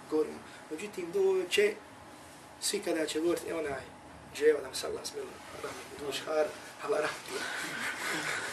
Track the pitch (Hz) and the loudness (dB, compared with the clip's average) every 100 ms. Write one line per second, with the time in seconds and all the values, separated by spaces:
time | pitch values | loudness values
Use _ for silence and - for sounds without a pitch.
0 | - 156 - - - - - 156 208 190 | 0 2 2 -2 -12 -14 -10 -6 -6 -6
1 | 170 196 190 185 180 202 208 - - - | -2 4 4 4 4 6 6 4 -10 -16
2 | - - - - - - - 202 180 160 | -16 -16 -16 -16 -16 -6 -2 0 2 2
3 | 151 151 170 165 - 165 147 135 - - | 2 2 4 2 0 -2 0 -2 -6 -14
4 | - - - - 151 147 127 - - - | -16 -16 -10 6 8 8 4 -4 -2 -2
5 | - 143 123 - - - 139 - - - | -4 -6 -8 -10 -12 -8 -8 -8 -10 -8
6 | 143 - 160 156 151 - - - 151 - | -4 -4 0 4 2 0 -12 -6 0 2
7 | 151 - - - - - - 139 - - | 2 -2 -4 -4 -2 -2 -4 -2 -2 -2
8 | - 160 151 - - | -2 0 0 -2 -2